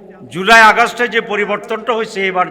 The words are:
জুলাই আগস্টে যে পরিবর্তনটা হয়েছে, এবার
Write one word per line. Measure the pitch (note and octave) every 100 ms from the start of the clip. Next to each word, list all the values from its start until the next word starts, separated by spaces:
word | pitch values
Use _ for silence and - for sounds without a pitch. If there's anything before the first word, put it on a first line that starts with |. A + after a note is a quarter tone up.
| - - A#2+
জুলাই | D#3 F#3+ A3+ A3
আগস্টে | G3+ A#3 - A#3+
যে | A3+ F#3+
পরিবর্তনটা | G3+ G3+ G3+ - A3 A#3 A3+
হয়েছে, | A3 G3 F#3+
এবার | F#3 E3